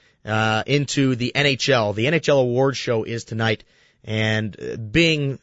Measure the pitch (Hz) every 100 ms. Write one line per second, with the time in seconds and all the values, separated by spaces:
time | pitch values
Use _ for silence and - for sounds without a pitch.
0 | _ _ 107 110 110 110 - 143 135 143
1 | 135 123 123 139 143 127 - 127 104 104
2 | 123 165 - 139 123 123 135 127 - 113
3 | - 117 - 113 113 107 - _ _ _
4 | - 110 110 110 107 - 62 80 107 151
5 | 165 151 139 127